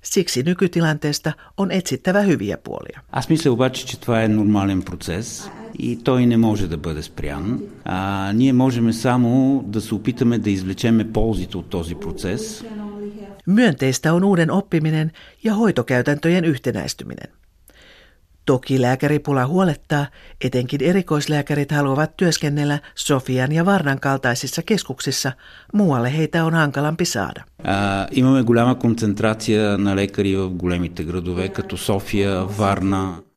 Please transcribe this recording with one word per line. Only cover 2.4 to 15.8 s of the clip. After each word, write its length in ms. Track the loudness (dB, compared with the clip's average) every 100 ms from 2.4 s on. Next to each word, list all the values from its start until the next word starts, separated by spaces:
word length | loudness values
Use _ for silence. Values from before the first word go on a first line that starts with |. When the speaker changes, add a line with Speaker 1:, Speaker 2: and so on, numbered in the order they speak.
| 0 -6
Speaker 1:
puolia. 440 | -8 -10 -12 -18 -8
Speaker 2:
Аз 180 | -8 0
мисля 220 | 2 4
обаче, 340 | 2 2 0 -10
че 140 | -10
това 220 | -2 0
е 60 | 2
нормален 540 | 4 4 4 2 0
процес 680 | -4 -10 -6 -6 -6 -12 -14 -16 -16 -6
и 180 | -4 -2
той 300 | 0 4 4
не 100 | 4
може 320 | 4 2 -2
да 80 | -4
бъде 260 | -6 -8
спрян. 580 | -8 -8 -8 -6 -6 -6 -8 -12
А, 480 | -8 -4 -2 -2 0
ние 200 | 2 4
можем 400 | 4 4 2 2
само 720 | 2 0 2 4 4 4 2 0
да 140 | -6
се 140 | -4
опитаме 440 | -4 -2 0 2 2
да 120 | 0
извлечеме 600 | 0 -2 -2 2 2 2
ползите 440 | 0 2 0 -4 -8
от 140 | -6
този 240 | -6 -6
процес. 720 | -8 -8 -6 -6 -4 -6 -10 -12 -12 -12 -10 -12 -12 -18 -10 2
Speaker 1:
Myönteistä 680 | 4 4 2 0 0 2
on 120 | 2
uuden 260 | 4 2 2
oppiminen 600 | 0 0 0 0 0 -2 -4 -20 _
ja 100 | -2
hoitokäytäntöjen 920 | 2 2 2